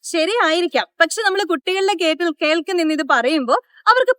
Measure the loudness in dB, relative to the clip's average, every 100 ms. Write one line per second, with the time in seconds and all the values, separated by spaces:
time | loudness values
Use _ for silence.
0 | -6 -2 0 2 2 2 0 -2 -4 -2
1 | -2 0 -2 -2 -2 -4 -2 -2 -2 0
2 | -2 0 -4 -2 0 0 -2 -2 0 -2
3 | 0 2 2 0 0 -2 -2 -2 2 2
4 | 2